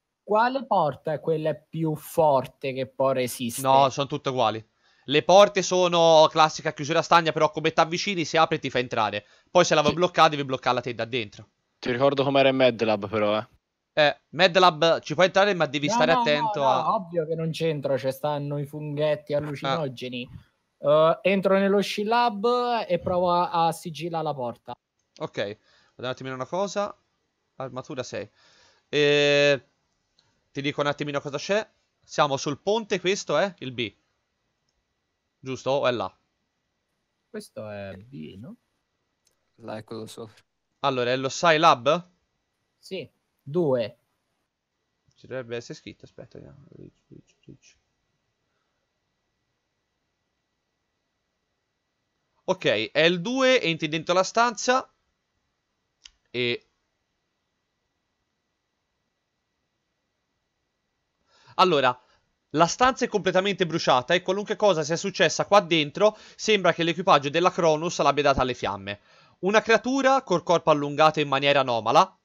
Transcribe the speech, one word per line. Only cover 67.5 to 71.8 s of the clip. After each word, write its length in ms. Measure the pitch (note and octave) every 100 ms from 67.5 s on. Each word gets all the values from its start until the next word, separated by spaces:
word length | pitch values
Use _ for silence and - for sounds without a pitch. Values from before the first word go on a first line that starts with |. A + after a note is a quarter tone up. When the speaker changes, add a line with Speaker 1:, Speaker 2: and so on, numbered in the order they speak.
Speaker 2:
Cronus 480 | F3 E3+ D3+ E3+ -
l'abbia 220 | D3+ C#3
data 180 | C#3+ C3+
alle 120 | B2+
fiamme. 460 | B2 G#2+ G2 G2 G2+ _ _ _ _
Una 220 | F3+ G#3+
creatura 600 | G#3+ A3+ B3 C4+ C4 C4+
col 200 | - F3
corpo 280 | - E3+ -
allungato 480 | D3+ C#3+ C#3+ D#3 D#3
in 80 | C#3+
maniera 320 | C3+ C#3+ C#3+
anomala, 560 | C3 A#2